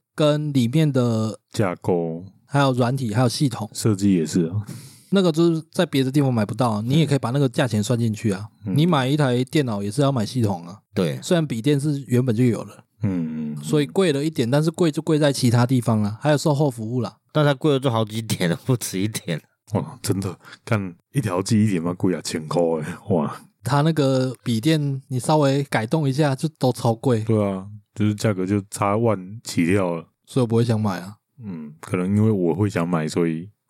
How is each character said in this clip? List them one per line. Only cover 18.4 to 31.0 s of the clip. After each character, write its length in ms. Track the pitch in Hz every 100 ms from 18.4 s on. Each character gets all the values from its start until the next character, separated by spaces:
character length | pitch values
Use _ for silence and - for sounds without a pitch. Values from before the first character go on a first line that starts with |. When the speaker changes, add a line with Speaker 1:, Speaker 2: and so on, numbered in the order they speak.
| 87
Speaker 3:
了， 100 | 85 -
不 100 | 127
止 240 | - 92
一 80 | 107
点。 340 | 107 - 76 - _ -
Speaker 2:
哇， 240 | 104 67 -
真 180 | - 95
的， 180 | 95 85 - -
干 300 | - 110 95 85 _
一 60 | 139
条 220 | 110 90
机 240 | 98 110 107
一 40 |
点 120 | 92
嘛 120 | 82
贵 200 | 90 95
啊， 80 | 82
千 240 | - 85 78
块 140 | 82
欸， 240 | 85 80 78 85 -
哇。 260 | 90 71 - - _
Speaker 1:
它 180 | 120 143
那 100 | 156
个 380 | 156 135 131 131 120
笔 180 | - 113
电 400 | 120 160 143 135 -
你 120 | 127
稍 180 | - 156
微 260 | 139 139
改 240 | 139 - 110
动 200 | 160 143
一 60 |
下 220 | 131 151 131
就 120 | 160 -
都 120 | 131
超 220 | - 120
贵。 280 | 113 135 117
Speaker 2:
对 220 | 110 110
啊， 220 | 101 95 98 104 - -
就 100 | 107
是 80 |
价 180 | 104 113
格 140 | 95 92
就 160 | 101 95
差 260 | - 104 104
万 220 | 117 98 92 110
起 220 | - - 82
跳 300 | 101 90 85
了。 100 | 80 _ -
Speaker 1:
所 140 | 135
以 20 |
我 60 | 120
不 80 | 113
会 80 |
想 160 | 120 110
买 200 | 107
啊。 160 | 92